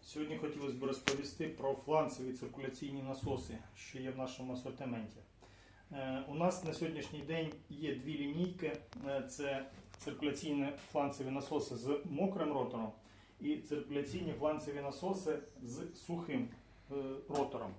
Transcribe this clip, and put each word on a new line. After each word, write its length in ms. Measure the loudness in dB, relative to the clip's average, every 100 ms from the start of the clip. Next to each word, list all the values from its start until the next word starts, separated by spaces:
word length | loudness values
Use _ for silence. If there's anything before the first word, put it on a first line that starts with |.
Сьогодні 340 | -8 -4 -2 0
хотілося 360 | -2 0 -2
б 100 | 2
розповісти 640 | 2 2 2 2 -2 -2 -4
про 260 | 0 2
фланцеві 600 | 2 6 6 6 2 -2
циркуляційні 680 | -2 -4 -4 -6 -4 -4 -4
насоси, 560 | -2 -2 0 0 -2 -8 -10 -14
що 240 | -12 -6
є 120 | -4
в 60 | -2
нашому 360 | -4 -4 -4
асортименті. 640 | -4 -4 -6 -4 -2 -4 -10 -18 -20 -20 -20 -20 -20 -10
Е, 320 | -4 -2 -2 -2
у 80 | 4
нас 280 | 6 4
на 100 | 0
сьогоднішній 460 | 0 0 0 -4 -6
день 300 | -2 0 0 -4 -10
є 260 | -4 -2 -2
дві 220 | -2 -2
лінійки. 540 | 0 2 2 2 -2 -2 -6 -6 0
Е, 160 | 0 0
це 360 | -2 0 0 -2 -12 -16 -8
циркуляційні 720 | -6 0 2 2 2 2 2 0 -2
фланцеві 400 | 2 2 2 0
насоси 440 | 0 2 2 2 -2
з 240 | 2 2 2
мокрим 440 | 2 4 4 2
ротором 380 | 2 2 0 -2 -6 -16 -20 -20 -4
і 180 | 0 0
циркуляційні 760 | 2 -2 2 0 2 0 0 4
фланцеві 420 | 4 4 0 -2
насоси 580 | -2 0 0 2 2 0 -2 -10
з 320 | -8 -6 -6 -8
сухим, 520 | -4 -2 0 0 0 -4 -16 -20 -6
е, 40 | -2 -2 -4 0
ротором. 420 | 2 2 0 -4